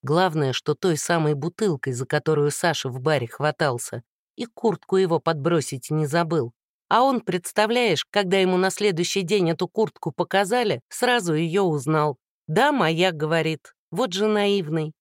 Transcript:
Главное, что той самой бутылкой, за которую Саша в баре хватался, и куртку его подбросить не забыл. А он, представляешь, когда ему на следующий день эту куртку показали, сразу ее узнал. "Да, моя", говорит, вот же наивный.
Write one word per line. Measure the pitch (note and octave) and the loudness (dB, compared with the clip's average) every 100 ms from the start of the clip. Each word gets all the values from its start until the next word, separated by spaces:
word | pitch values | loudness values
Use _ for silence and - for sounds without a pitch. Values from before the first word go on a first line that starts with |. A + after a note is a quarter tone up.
Главное, | C3 D#3+ F#3 D#3 C#3 | 0 2 2 0 -2
что | B2 - | -2 -4
той | D3+ F#3 D3+ | -2 0 -2
самой | - E3+ A3 | 0 0 2
бутылкой, | D3 D#3 - G#3+ D3 - | 0 -4 -2 -2 -2 -4
за | A#2+ B2+ | -6 -2
которую | D3+ D#3 D3+ D3 | -2 0 2 0
Саша | - F3 D3+ C3+ | 0 -2 -2 -4
в | B2+ | -4
баре | C3+ D3 A#2+ | 0 0 -2
хватался, | - D3+ - D3+ A#2+ - A#2+ - _ _ - | -4 -4 0 -2 -2 -6 -12 -14 _ _ -12
и | A#3 | -12
куртку | - A#3 F3 - F#3+ | -2 -2 -2 0 0
его | F#3+ E3 | 2 2
подбросить | - D#3+ C#3 E3+ C#3 C3 - | 0 -2 0 0 -2 -8 -4
не | D#3 D3+ | -2 0
забыл. | D#3+ E3+ D#3+ A#2+ _ _ _ _ | 0 0 0 -2 _ _ _ _
А | A3 | 2
он, | C4+ B3 | 2 2
представляешь, | - F3+ - - G#3+ A#3 A#3 D3+ - | -2 -4 -2 0 2 2 2 0 0
когда | G#3 F#3+ F#3+ | -2 2 2
ему | F#3 F3+ | 4 4
на | F#3+ | 0
следующий | - G#3 E3 F3 G3+ | 0 0 0 -2 -2
день | F3+ G#3 E3+ | 0 2 2
эту | E3 F3+ | 0 -4
куртку | - G#3+ _ - | -2 -2 _ -10
показали, | - E3+ F#3+ G3 A#3+ A3 B2+ _ | -4 -2 0 2 0 0 -4 _
сразу | - B3 A#3+ F3 | -2 0 2 0
ее | D#3 E3 F3+ | 0 0 0
узнал. | F#3+ D3+ B2+ D#3 D3+ C#3 _ _ - | 0 0 0 0 0 -2 _ _ -4
"Да, | D#3 C#4 | 2 2
моя", | C#4+ E3 D#3+ F#3 | 4 2 2 0
говорит, | D#3+ D#3 E3 D#3+ D#3 - _ _ | 0 -2 0 0 -4 -10 _ _
вот | E3+ A#3+ | -4 -4
же | F3+ G#3+ | 0 0
наивный. | G#3 G3+ G3+ D3+ D#3+ D#3 - | 2 2 0 0 -4 -4 -8